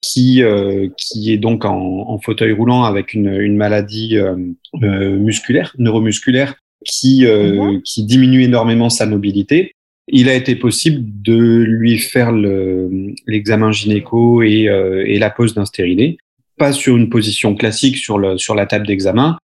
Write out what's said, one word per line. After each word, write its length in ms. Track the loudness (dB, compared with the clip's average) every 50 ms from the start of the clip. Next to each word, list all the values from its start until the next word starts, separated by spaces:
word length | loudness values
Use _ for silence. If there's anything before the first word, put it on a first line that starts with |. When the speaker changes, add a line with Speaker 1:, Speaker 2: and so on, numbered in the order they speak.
Speaker 1:
qui, 400 | -8 -6 -2 0 2 4 4 4 4
euh, 440 | 4 2 0 0 -2 -2 -4 -4 -6 -8
qui 380 | -10 -14 -10 -10 -6 -4 -2 -2
est 40 | 0
donc 260 | 0 -2 -2 -2 -2
en, 400 | -4 -4 -4 -4 -6 -6 -6 -6 -8
en 100 | -8 -8
fauteuil 340 | -6 -6 -4 -2 -2 -2 0
roulant 320 | 0 0 2 2 2 2
avec 280 | 0 -2 -4 -6 -6 -4
une, 200 | -2 -2 -2 -2
une 240 | -2 -2 0 0 0
maladie, 580 | 0 0 0 -2 -2 -4 -8 -8 -6 -2 -2
euh, 220 | 0 0 0 -2 -4 -8 -10 -10 _ _ -16 -6 -2
euh, 360 | -2 -2 0 0 -2 -2 -2 0
musculaire, 580 | 0 0 -2 -2 -4 0 0 0 0 -2 -4 -2
neuromusculaire, 760 | 0 0 2 0 0 0 -2 -4 -2 0 0 0 0 -2 -6 _ _ _ _ _ -14
qui, 400 | -10 -8 -2 2 4 4 6 6
euh, 300 | 6 6 4 4 2 2
Speaker 2:
Mhm. 260 | 0 0 0 -2 -4
Speaker 1:
qui 220 | -6 -8 -8 -6 -2
diminue 380 | 2 4 4 4 6 4 4 4
énormément 460 | 4 2 2 2 2 2 2 2 0
sa 180 | 0 0 -2 0
mobilité. 680 | 0 -2 -2 -2 -2 -2 -2 2 2 0 0 0 _ _ _ _ _ _ _ 0
Il 220 | 2 4 4 4
a 60 | 2
été 200 | 0 0 -2 -4
possible 480 | 0 0 -2 -2 0 0 0 0 0 -2 -8 -10 -8 -2
de 120 | 0 2
lui 640 | 4 4 4 4 4 4 2 2 0 2 2 0 0
faire 340 | -2 -2 0 0 0 2
le, 600 | 0 0 0 0 0 -2 -2 -2 -2 -2 -4 -4 -6 -6 -8 -8 -12 -12 _
l'examen 460 | -6 -6 -4 -2 0 0 2 2 2
gynéco 720 | 0 0 -2 -2 -2 -2 -2 -2 0 2 4 4 4 4 4
et, 260 | 2 2 2 2 2
euh, 340 | 0 0 0 -2 -2 -2 -2 0
et 100 | 0 0
la 140 | 0 -2
pose 240 | 0 0 -2 0 0
d'un 100 | -2 -6
stérilet. 520 | -6 _ -4 -2 -2 0 0 0 0 -2 -6 _ _ _ _ _ _ _ _
Pas 140 | 0 0 0
sur 220 | 0 0 2 4
une 140 | 4 2 2
position 460 | 2 -2 -2 -2 -4 -2 -2 -2 -2
classique 420 | 0 -2 -4 -2 0 0 0 0 0
sur 220 | -6 -4 -2 -2
le, 180 | 0 0 -2 -4
sur 160 | -4 -4 -2
la 140 | -2 -2 -2
table 180 | -2 -4 -2
d'examen 540 | -2 -4 -2 0 0 0 2 2 0 0 -4 _ _